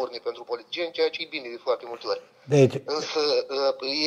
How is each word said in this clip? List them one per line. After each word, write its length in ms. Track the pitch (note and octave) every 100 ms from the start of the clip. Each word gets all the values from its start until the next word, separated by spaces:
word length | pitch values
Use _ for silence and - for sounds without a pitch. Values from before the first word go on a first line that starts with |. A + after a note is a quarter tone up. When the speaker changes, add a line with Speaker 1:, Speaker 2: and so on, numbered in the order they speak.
Speaker 1:
urne 180 | B2+ A#2+
pentru 200 | A#2+ A#2
politicieni, 480 | A#2+ A#2+ - - E3+
ceea 180 | E3 D#3+
ce 120 | D#3
e 140 | D#3+ D#3
bine 140 | B2
de 100 | A#2
foarte 220 | - A#2 A#2+
multe 200 | A#2+ A#2
ori. 140 | G2 - _
Speaker 2:
Deci 320 | - C#3+ C3 C3+ -
Speaker 1:
Însă, 340 | D3+ - D#3 D3 B2+ B2 C3+ C#3 C3 C3+ D3